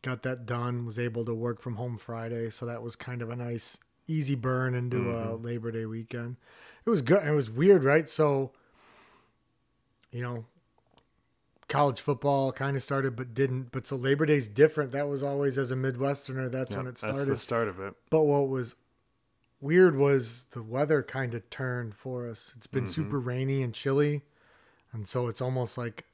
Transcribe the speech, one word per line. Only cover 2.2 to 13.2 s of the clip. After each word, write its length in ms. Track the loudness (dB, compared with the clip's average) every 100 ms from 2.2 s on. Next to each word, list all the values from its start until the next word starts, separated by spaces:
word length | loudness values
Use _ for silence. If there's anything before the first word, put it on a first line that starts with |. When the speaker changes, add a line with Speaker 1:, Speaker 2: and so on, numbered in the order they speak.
| -6 -4 -6
Speaker 1:
so 160 | -6
that 160 | -8 -8
was 140 | -10
kind 260 | -10 -10 -8
of 80 | -6
a 60 |
nice, 420 | -6 -6 -6 -8 -12 _ _ -4
easy 280 | -2 0
burn 380 | 0 0 0 0
into 360 | -2 -2 -2 -2
a 140 | -2 -4
Speaker 2:
Mm-hmm. 100 | -6
Speaker 1:
Labor 260 | -6 -6 -4
Day 140 | -4
weekend. 520 | -6 -8 -8 -8 -8 -12 _ -20 -20 -8
It 40 | 0
was 120 | 0
good. 240 | 4 4
It 60 | 4
was 180 | 0 0
weird, 340 | 4 8 8
right? 260 | 8 4 4
So, 420 | 2 4 4 -2 _ _ _ -20 -20 -20 _ _ _ _ _ _ _ _ _ _
you 100 | -10
know, 240 | -8 -8 -12 _ _ _ _ _ _ _ _ _ _ _ -4
college 320 | 2 2 0
football 520 | -4 0 2 2 0
kinda 280 | -2 -2 -2
started, 360 | -2 -2 -2
but 180 | -4